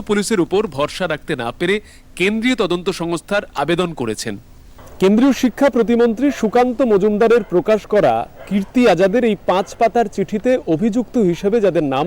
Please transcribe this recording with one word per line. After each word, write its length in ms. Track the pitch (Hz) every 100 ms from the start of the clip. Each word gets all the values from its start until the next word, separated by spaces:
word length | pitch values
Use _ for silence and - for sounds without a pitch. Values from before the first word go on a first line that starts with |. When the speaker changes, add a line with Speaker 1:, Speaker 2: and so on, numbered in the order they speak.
Speaker 1:
পুলিশের 380 | - 208 202 214
উপর 220 | 160 190 214
ভরসা 380 | 131 147 - 175
রাখতে 260 | 147 - 135
না 120 | 117
পেরে 240 | - 175 208 - - - -
কেন্দ্রীয় 400 | 190 220 247 254
তদন্ত 300 | 175 180 185
সংস্থার 520 | 175 170 165 - 202 208
আবেদন 360 | - 147 170 175
করেছেন। 420 | 151 113 104 113 101 - - - - - -
Speaker 2:
কেন্দ্রীয় 360 | 190 214 269 -
শিক্ষা 260 | 247 - 277
প্রতিমন্ত্রী 560 | 240 214 233 240 214 285
সুকান্ত 480 | - 214 240 247 233
মজুমদারের 600 | 247 202 214 208 226 233
প্রকাশ 360 | - 175 175 214 -
করা 280 | 208 143 113 - - -
কীর্তি 360 | 202 196 247 233
আজাদের 340 | 170 190 240
এই 120 | 233 196 -
পাঁচ 220 | 185 - -
পাতার 300 | 226 240 233
চিঠিতে 360 | - - 214 254 254 -
অভিযুক্ত 480 | 160 220 233 - 254 180
হিসেবে 260 | 165 196 233
যাদের 240 | 196 165
নাম 220 | 143 135